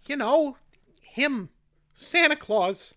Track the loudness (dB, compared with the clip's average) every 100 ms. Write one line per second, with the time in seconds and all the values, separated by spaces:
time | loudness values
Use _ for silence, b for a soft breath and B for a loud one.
0 | -8 -4 2 2 2 -4 _ _ _ _
1 | _ -2 -2 -2 -8 _ _ _ _ _
2 | -4 2 2 2 -2 0 0 -2 -10